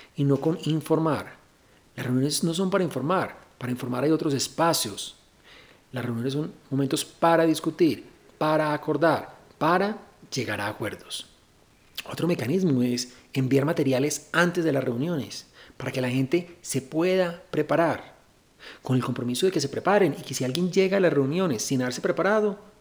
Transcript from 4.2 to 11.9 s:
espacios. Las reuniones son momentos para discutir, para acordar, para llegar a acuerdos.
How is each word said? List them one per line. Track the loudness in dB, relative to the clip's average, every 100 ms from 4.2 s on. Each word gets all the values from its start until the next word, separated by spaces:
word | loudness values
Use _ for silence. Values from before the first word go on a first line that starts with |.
| 0
espacios. | -2 -2 0 0 2 -2 -8 -12 -14 _ _ -20 -20 -20 -20 _
Las | -8
reuniones | -4 -4 -2
son | -4 -6 -10 -6
momentos | -2 0 -2
para | -4 0 4 6 4
discutir, | 2 -2 2 2 2 -8 -20 -14 -4
para | 0 2 0
acordar, | -2 -2 2 2 2 -2 -18 -16 -2
para | 2 2 0 -4 -12 -20 -10
llegar | -6 -6 -4
a | -6
acuerdos. | -6 -8 -10 -12 -12 -12 _ _ _ _ _ _